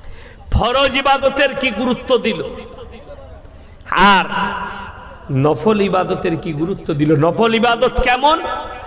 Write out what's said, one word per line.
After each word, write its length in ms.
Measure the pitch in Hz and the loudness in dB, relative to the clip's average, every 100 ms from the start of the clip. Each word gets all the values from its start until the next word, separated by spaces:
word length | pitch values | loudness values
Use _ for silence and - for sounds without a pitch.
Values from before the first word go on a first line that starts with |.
| - - - - - | -16 -16 -16 -20 0
ফরজ 440 | - 214 254 277 254 | 2 2 2 2 2
ইবাদতের 600 | 277 269 269 269 277 247 | 2 4 2 2 0 2
কি 160 | 262 | -4
গুরুত্ব 460 | 202 247 240 - 247 | -2 -2 -2 0 0
দিল 260 | 214 175 127 - - - - - - - - - - - - - - | 0 -4 -6 -10 -14 -16 -18 -18 -18 -18 -18 -20 -20 -20 -20 -16 -4
আর 360 | 170 196 196 151 - 139 143 - - - - - - - | 4 6 6 2 -2 -4 -4 -8 -10 -14 -16 -18 -18 -4
নফল 500 | 135 143 156 220 214 | 0 2 2 2 2
ইবাদতের 560 | 196 185 175 185 185 160 | 2 0 -2 -2 -2 -4
কি 160 | 175 | -4
গুরুত্ব 400 | 147 170 190 - | -4 -4 -4 -4
দিল। 220 | 151 151 151 | 0 2 4
নফল 400 | 160 220 226 226 | 4 2 2 2
ইবাদত 460 | 240 233 247 247 | 2 2 0 0
কেমন, 400 | 254 247 285 330 359 - - - | 2 4 4 2 0 -8 -8 -12